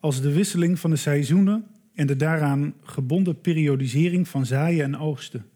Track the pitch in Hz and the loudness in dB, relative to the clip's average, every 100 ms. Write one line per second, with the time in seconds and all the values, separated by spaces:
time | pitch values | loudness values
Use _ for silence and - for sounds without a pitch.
0 | 160 131 139 147 202 175 170 180 170 156 | -2 -2 0 0 0 0 0 0 0 0
1 | - 143 135 175 196 214 214 - _ - | 2 0 2 4 4 2 -4 -20 _ -4
2 | 143 139 151 160 147 139 143 - - - | -2 0 0 0 0 0 -2 -6 -12 -6
3 | 131 170 180 160 - 160 151 135 131 127 | -2 0 0 0 -2 0 2 0 0 0
4 | 170 180 180 135 127 131 160 170 139 139 | 2 2 -2 -2 -2 0 0 0 0 -2
5 | 156 139 - 117 104 | -4 -6 -10 -14 -14